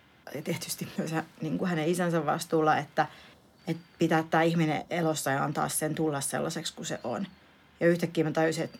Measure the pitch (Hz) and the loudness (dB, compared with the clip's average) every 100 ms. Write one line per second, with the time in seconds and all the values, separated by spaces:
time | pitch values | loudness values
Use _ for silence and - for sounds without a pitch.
0 | _ _ - 139 147 170 - - - - | _ _ -14 -10 -4 -4 -4 -8 -8 -6
1 | 156 160 - - 156 170 185 165 156 180 | -4 -4 -6 -6 -4 -2 0 0 0 0
2 | 175 165 147 160 - 160 156 139 143 - | 2 0 2 -2 2 2 4 4 0 -2
3 | 151 - - - _ _ - 165 - - | -2 -4 -20 -20 _ _ -6 -6 -6 0
4 | 165 160 160 165 165 165 156 151 - 170 | 2 2 2 4 4 4 2 0 -2 -2
5 | 160 151 139 135 147 147 147 - 156 156 | 0 0 0 0 0 -2 -2 -2 -2 0
6 | 156 143 139 143 147 170 170 - 165 - | 0 0 -2 -2 -4 -4 -8 -8 -8 -8
7 | - 117 196 - - _ _ - 170 175 | -6 -6 -6 -10 -20 _ _ 0 4 4
8 | 170 170 160 156 160 160 - - | 2 0 0 2 2 2 -4 -8